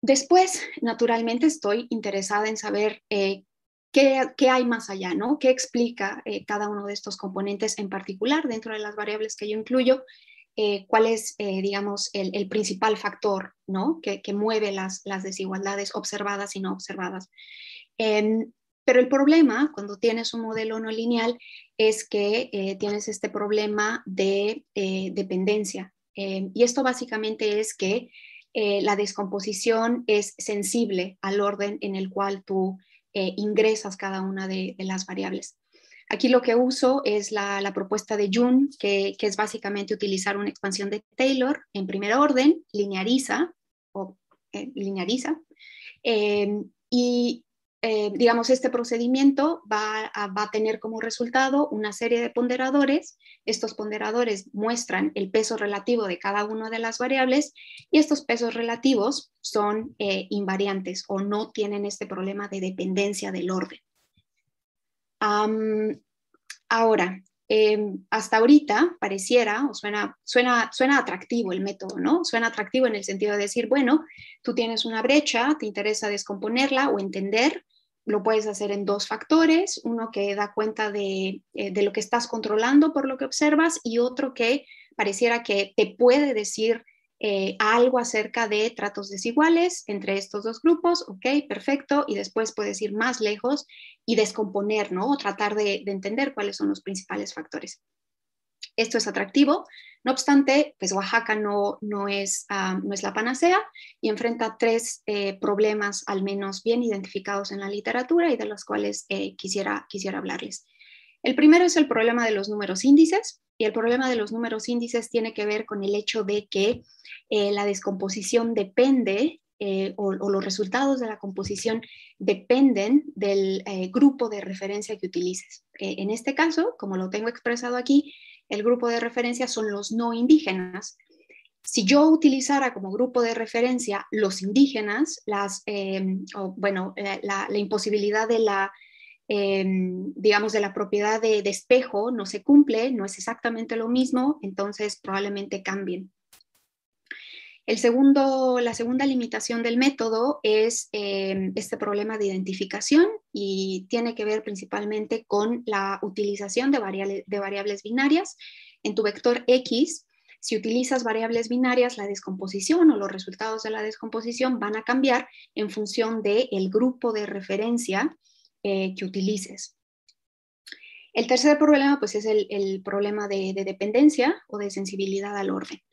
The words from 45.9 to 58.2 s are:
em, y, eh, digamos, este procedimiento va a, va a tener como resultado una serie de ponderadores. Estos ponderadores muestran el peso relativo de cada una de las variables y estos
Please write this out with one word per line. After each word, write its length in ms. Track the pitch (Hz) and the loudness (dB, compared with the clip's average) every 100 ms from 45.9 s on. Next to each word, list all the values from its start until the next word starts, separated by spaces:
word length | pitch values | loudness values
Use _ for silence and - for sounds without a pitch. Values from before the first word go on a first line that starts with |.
| - | -8
em, 680 | 240 220 208 208 202 208 - _ _ | -2 0 2 0 0 -2 -8 _ _
y, 540 | 247 247 240 240 240 _ _ _ _ | 2 2 2 0 -2 _ _ _ _
eh, 300 | 226 220 208 196 | -2 0 -2 4
digamos, 340 | 240 233 233 | 4 4 4
este 200 | 254 254 | 2 2
procedimiento 920 | 247 240 240 240 262 277 277 294 330 208 | -2 -2 -2 0 6 6 6 0 0 -4
va 340 | 214 214 220 220 | -2 -2 -4 -6
a, 220 | 214 202 | -6 -6
va 160 | 190 | -2
a 80 | 214 | -2
tener 280 | 214 220 220 | 0 0 -2
como 200 | 220 220 | -6 -6
resultado 720 | 226 - 240 262 269 277 294 | -6 -6 0 2 4 2 2
una 220 | 214 214 | -2 -6
serie 280 | 202 233 233 | -4 0 0
de 120 | 233 | 0
ponderadores. 840 | 240 240 247 262 285 277 294 - _ _ - - | -2 -2 0 0 2 2 2 -2 _ _ -12 -6
Estos 300 | 220 220 - | -4 -4 -6
ponderadores 720 | 214 214 214 226 240 202 - | -8 -4 -2 0 0 -2 -6
muestran 580 | 202 214 240 - 190 202 | -4 -2 -2 -4 -2 -2
el 160 | 208 190 | -2 0
peso 260 | 220 220 220 | 0 0 -2
relativo 520 | 208 202 196 240 202 | -2 -4 0 0 0
de 100 | 175 | -2
cada 280 | 196 202 208 | -2 -2 -2
una 260 | 220 220 | -4 -6
de 80 | 226 | -4
las 180 | 226 226 | -4 -4
variables 560 | 247 269 254 269 294 - - - - | -2 2 4 2 0 -8 -20 -20 2
y 80 | 311 | 4
estos 260 | 302 294 | 4 0